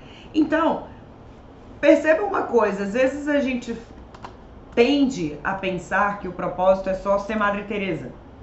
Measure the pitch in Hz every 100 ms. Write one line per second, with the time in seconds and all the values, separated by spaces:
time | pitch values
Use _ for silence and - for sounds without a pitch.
0 | - - - 311 294 311 311 - - -
1 | - - - - - - - - 285 294
2 | 311 320 208 - - 233 208 190 196 233
3 | 262 285 294 285 254 247 233 226 - -
4 | - - - - - - - - 247 285
5 | 262 180 156 147 185 190 190 180 - 190
6 | 202 196 185 180 180 - 190 190 190 190
7 | 202 202 - 214 202 202 202 202 190 156
8 | 123 - - -